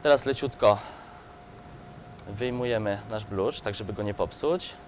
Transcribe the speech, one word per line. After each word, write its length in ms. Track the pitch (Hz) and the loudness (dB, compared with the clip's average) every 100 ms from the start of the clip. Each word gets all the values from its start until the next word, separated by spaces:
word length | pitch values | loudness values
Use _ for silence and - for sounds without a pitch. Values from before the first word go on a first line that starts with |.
Teraz 240 | 151 143 135 | 8 6 6
leciutko 520 | 135 139 - 113 101 - - - - - - - - - - - - - - - | 0 -2 6 6 6 2 -14 -16 -18 -18 -20 -20 -18 -18 -18 -16 -16 -18 -16 -12
wyjmujemy 680 | 101 123 123 123 113 104 101 107 | -4 -2 0 0 2 2 -2 -2
nasz 140 | 110 | -6
bluszcz, 360 | 104 101 101 - | -4 2 2 2
tak 140 | - | -4
żeby 180 | 101 101 | -4 -6
go 100 | 104 | -4
nie 120 | 104 | -2
popsuć. 600 | 101 90 - 143 180 - - | 0 -2 0 0 0 -2 -12